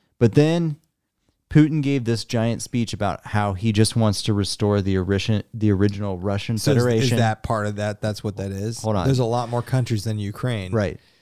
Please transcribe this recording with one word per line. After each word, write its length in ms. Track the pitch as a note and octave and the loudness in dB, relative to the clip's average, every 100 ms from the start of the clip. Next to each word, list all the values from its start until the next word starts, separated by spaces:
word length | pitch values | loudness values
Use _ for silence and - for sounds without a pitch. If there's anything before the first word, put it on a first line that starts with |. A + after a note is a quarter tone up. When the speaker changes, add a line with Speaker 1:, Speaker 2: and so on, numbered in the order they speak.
| _ _ | _ _
Speaker 1:
But 140 | A#2 | 4
then 440 | D3 D3+ E3+ E3 D3 _ _ _ _ _ _ _ | 6 4 2 0 -4 _ _ _ _ _ _ _
Putin 320 | D3 D#3 D#3 | 4 4 2
gave 220 | C#3 C#3 A#2 | 0 0 0
this 180 | A2+ | -2
giant 380 | - A#2+ A#2 A2 | -2 -2 0 -2
speech 320 | - B2 A2+ | -4 -4 -4
about 320 | G2 G2+ - - | -2 -4 -4 -4
how 260 | G#2+ G#2 | -2 -2
he 200 | F#2+ A2+ | 0 0
just 220 | G#2 G#2+ | 2 2
wants 280 | A#2 A2 G2+ | 4 2 0
to 100 | - | 0
restore 480 | G2+ F#2+ - G#2 G2+ | 0 0 0 0 2
the 160 | G2 F#2+ | 2 0
origin-, 460 | F#2 G2 - G#2 - | 2 0 0 -2 -4
the 180 | A2+ G#2+ | 0 2
original 460 | F#2+ G2+ G2 G#2 F2+ | 4 2 0 -6 -6
Russian 400 | G2 G2+ - A2 | -4 -4 -4 -2
Speaker 2:
So 140 | D3 | 2
is, 80 | C3 | 2
is 40 | |
Speaker 1:
Federation. 360 | B2 A2+ C3 A#2 | 4 2 2 2
Speaker 2:
that 240 | A2+ A2 | 0 -2
part 240 | - A2+ G#2 | -4 -2 -2
of 100 | G2+ | -4
that? 240 | G#2 G#2 | -6 -4
That's 240 | G#2+ G2+ | -6 -4
what 140 | A2 G2 | -6 -6
that 120 | G2 | -6
is? 280 | G2 G#2+ A#2 | -6 -6 -4
Speaker 1:
Hold 160 | A2 G#2 | -2 0
on. 80 | |
Speaker 2:
There's 140 | B2+ C3 | 2 2
a 60 | A2+ | 0
lot 240 | A#2+ A#2 | -2 -2
more 100 | A#2+ | -4
countries 440 | - B2+ A#2+ A2 | -2 -2 0 -2
than 140 | G2+ G#2+ | -2 -4
Ukraine. 540 | G2+ - B2+ A2 F#2 | -6 -4 -4 -4 -2
Speaker 1:
Right. 260 | A2 F#2+ - _ _ | -2 -2 -4 _ _